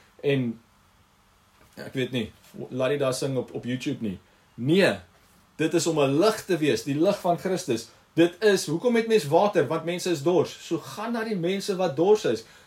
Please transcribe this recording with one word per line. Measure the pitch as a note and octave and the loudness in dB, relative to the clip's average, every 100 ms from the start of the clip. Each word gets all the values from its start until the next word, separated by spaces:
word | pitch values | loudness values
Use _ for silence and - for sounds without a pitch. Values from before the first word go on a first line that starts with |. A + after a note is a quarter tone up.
| _ _ | _ _
en, | C#3+ C#3 A#2+ A2 _ _ _ _ _ _ _ _ _ _ _ - | 0 0 0 -6 _ _ _ _ _ _ _ _ _ _ _ -16
ek | - | -10
weet | C3+ B2 | -6 -4
nie, | B2 G#2+ - - - - | -2 -6 -10 -20 -14 -10
laat | B2+ C3 | -4 -2
dit | C#3+ | 0
daar | C3 | 0
sing | B2+ C#3 C3 | -2 -2 -4
op, | A2+ | -6
op | - | -8
YouTube | A#2+ B2+ D3 C3 | -6 -6 -4 -4
nie. | A2 F2 _ _ _ - | -6 -8 _ _ _ -6
Nee, | B2 F3+ E3 G2 - _ _ _ _ - | 2 4 4 2 -8 _ _ _ _ -4
dit | D#3 | 0
is | E3 E3+ | 0 0
om | D#3 | 2
'n | C#3 C#3 | 2 4
lig | G#3+ G#3+ - | 2 2 -2
te | E3+ | -2
wees, | D3+ A#2+ | 0 0
die | - C#3 | -2 0
lig | G3+ G3+ | 0 0
van | F3+ F3 | 0 -2
Christus. | F#3+ F3+ - E3+ - - _ | -2 -4 -2 -4 -6 -20 _
Dit | - E3+ - | 2 2 4
is, | G#3+ F#3+ - | 2 2 0
hoekom | D#3+ B3 A#3 | -2 2 2
het | A3+ | 4
mens | A3 | 2
water? | D3 E3 G3+ F3+ C3 | 4 4 4 2 0
Want | D#3+ | -2
mense | D#3+ F3 F#3 | -4 -6 -2
is | E3 | -2
dors. | C#3 F3+ - - - | 2 2 0 -4 -8
So | D#3+ | -8
gaan | - - A3 | -8 -10 -6
na | A#3 | -4
die | A3 G#3 | -4 -4
mense | E3 G3 F#3+ F#3 | -2 -4 -4 -2
wat | F#3 C#3 | -2 2
dors | F3 G#3+ | 4 4
is. | C#3+ A2+ - - | 4 -2 -6 -20